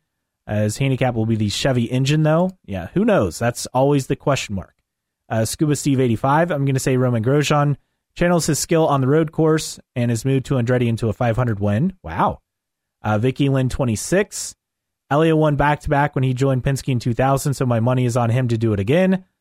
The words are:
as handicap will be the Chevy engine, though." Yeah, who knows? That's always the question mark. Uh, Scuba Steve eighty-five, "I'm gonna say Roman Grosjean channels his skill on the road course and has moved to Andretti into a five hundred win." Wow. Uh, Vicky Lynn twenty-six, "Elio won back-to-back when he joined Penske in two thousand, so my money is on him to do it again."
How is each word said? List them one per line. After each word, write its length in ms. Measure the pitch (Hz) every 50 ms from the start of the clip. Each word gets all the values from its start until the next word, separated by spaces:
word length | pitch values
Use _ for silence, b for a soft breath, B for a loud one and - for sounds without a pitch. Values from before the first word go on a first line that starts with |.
| _ _ _ _ _ _ _ _ _ -
as 300 | 107 104 107 107 107 -
handicap 360 | 139 135 131 120 131 123 117
will 120 | 110 110
be 100 | 113 113
the 120 | 107 107 101
Chevy 360 | - - - 143 127 123 117
engine, 400 | - 123 127 135 131 151 156 156
though." 260 | 151 156 160 180 185 185 _ _
Yeah, 240 | - 101 92 87 - -
who 120 | 175 214
knows? 340 | 240 202 156 110 87 78 -
That's 280 | 117 120 - - -
always 420 | - - 131 135 143 147 143 127 -
the 80 | 143
question 400 | - - 151 135 - - - 104
mark. 180 | 92 - - _ _ _ _ _ _ _ _ _ _ _ _
Uh, 160 | 113 110 113
Scuba 320 | - - - 160 147 147
Steve 240 | - - 147 139 127
eighty-five, 500 | 131 123 113 - - 135 143 156 175 170
"I'm 140 | 160 143 139
gonna 160 | 139 131 131
say 160 | - 147 131
Roman 260 | 127 127 127 123 117 107
Grosjean 540 | 127 139 151 143 - 151 147 147 143 139 - _ _ _ _ _ _ _
channels 300 | - 175 175 175 170 -
his 120 | - 147 -
skill 300 | - - 170 160 160 151
on 120 | 143 139
the 60 | 131
road 240 | 127 147 160 165 156
course 480 | - - 160 156 156 156 - - - - _ _ _
and 160 | 127 120 120
has 140 | 120 110 -
moved 220 | 135 135 135 127
to 80 | - 143
Andretti 340 | 127 117 117 127 123 123 117
into 200 | 113 107 - 110
a 40 | 98
five 240 | - 127 120 110
hundred 240 | 117 127 120 110 98
win." 320 | 101 104 101 107 156 190 185 - -
Wow. 380 | 78 80 101 - - - - _ _ _ _ _ _ _ _ _ _ _ _ -
Uh, 120 | 110 107 104
Vicky 320 | 110 127 127 - 147 139
Lynn 180 | 135 135 127 123
twenty-six, 880 | - - 139 120 110 - - - 170 190 208 - - - - - - _ _ _ _ _ _ _ _ _ _ _
"Elio 260 | 135 147 165 165 160
won 200 | 151 156 151 147
back-to-back 580 | 135 143 147 147 - - 151 147 139 147 147 -
when 100 | 139 131
he 80 | 131 127
joined 320 | 123 135 139 135 127 -
Penske 240 | 143 139 127 - -
in 100 | 131 120
two 140 | - 127 117
thousand, 400 | - 127 135 139 - - 151 127
so 140 | - 139
my 120 | 123 120 113
money 280 | 110 123 127 127 127
is 100 | 123 117
on 140 | 127 120 117
him 180 | 113 131 131 117
to 80 | 120
do 160 | 110 117 113 104
it 80 | 98
again." 460 | 98 104 143 175 190 185 190 185 - _ _ _